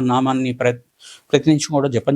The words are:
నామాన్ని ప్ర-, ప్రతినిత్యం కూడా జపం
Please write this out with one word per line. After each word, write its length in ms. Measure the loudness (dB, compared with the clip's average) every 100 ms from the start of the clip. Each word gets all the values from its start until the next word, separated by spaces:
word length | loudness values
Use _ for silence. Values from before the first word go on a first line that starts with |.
నామాన్ని 500 | 0 0 0 -2 -2
ప్ర-, 300 | -2 -2 -2 -8 _ -20 -20 _
ప్రతినిత్యం 460 | 0 2 0 0
కూడా 160 | -2 -2
జపం 260 | -2 0